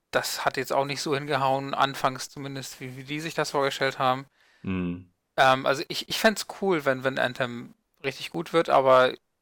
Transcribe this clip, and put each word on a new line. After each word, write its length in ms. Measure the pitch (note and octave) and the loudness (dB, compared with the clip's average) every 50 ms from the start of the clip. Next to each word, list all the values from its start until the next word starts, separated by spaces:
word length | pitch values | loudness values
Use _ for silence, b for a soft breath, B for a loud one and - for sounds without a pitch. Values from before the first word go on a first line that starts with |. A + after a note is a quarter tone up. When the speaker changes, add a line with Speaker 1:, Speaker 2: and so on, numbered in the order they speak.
| _ _ | _ _
Speaker 1:
das 320 | - C3 - - - - - | -2 -2 0 -2 -4 -4 -2
hat 120 | C#3+ - | -2 -2
jetzt 160 | C3+ B2+ - | -2 -2 0
auch 120 | C#3+ C3+ C#3 | 0 0 0
nicht 180 | C#3+ C#3 C3+ | 0 -2 -4
so 100 | - E3 C#3+ | -2 -2 -2
hingehauen, 580 | C3+ D3 D3 D3 C3 C3+ C3+ C3+ C#3 C#3 C#3 C3+ | -2 0 -2 0 2 2 2 2 0 -2 -2 0
anfangs 560 | C3 C3+ C#3 C#3 - - C3+ B2+ B2 - - | 0 0 0 0 0 -2 -2 -2 -4 -8 -12
zumindest, 500 | - D3 C#3 C#3 C#3 C3+ C3 - - - | -12 -12 -10 -10 -10 -10 -10 -12 -12 -12
wie, 160 | C3+ B2+ B2+ | -14 -12 -12
wie 60 | C3+ | -14
die 160 | C3 C3+ D3 D3+ | -10 -8 -8 -6
sich 160 | D#3+ E3 - | -6 -4 -4
das 160 | D#3+ D3+ - | -2 -2 0
vorgestellt 480 | - D3 C3+ C#3 - - C#3 C3+ - - | 0 0 0 0 0 0 0 -2 0 2
haben. 280 | C3+ C3 C3 C3 C#3 b b b b b b b | 2 2 2 0 -4 b b b b b b b
Speaker 2:
Mhm. 480 | - F#2+ F#2+ F#2 F2+ F2 F2 F2+ F#2 - _ _ _ _ _ | -6 -4 -2 -2 -2 -4 -4 -6 -10 -16 _ _ _ _ _
Speaker 1:
Ähm, 300 | - C3+ C3 C3 C3 C3+ | 4 6 6 6 4 2
also 160 | C#3 C3+ C#3+ F3 - | 0 -2 -2 -4 -6
ich, 200 | C#3+ - - - | -8 -8 -6 -6
ich 120 | - - | -2 2
fänd's 260 | - A3 G3+ - - - - - | 2 2 2 0 -4 -10 -8 -4
cool, 220 | G3 F#3+ F3+ D#3 C#3 | 0 0 0 2 2
wenn, 180 | C#3 C3 C3 | 0 0 0
wenn 160 | B2+ C3+ C3+ C3+ | -2 -2 0 0
Anthem 560 | B2 B2 B2 - C3 A#2+ A#2+ A#2 C3+ - - _ _ _ _ _ - | -2 -2 -2 -4 -4 -4 -6 -8 -12 -14 -18 _ _ _ _ _ -8
richtig 260 | C3+ - - - - | -8 -8 -8 -10 -8
gut 220 | - E3 E3 - | -8 -8 -6 0
wird, 160 | - E3 D#3+ - | 2 2 4 4
aber 440 | C#3+ C#3 C3 C3 C3 B2+ B2+ B2+ - - _ _ _ _ | 4 6 6 8 8 8 6 4 2 -4 _ _ _ _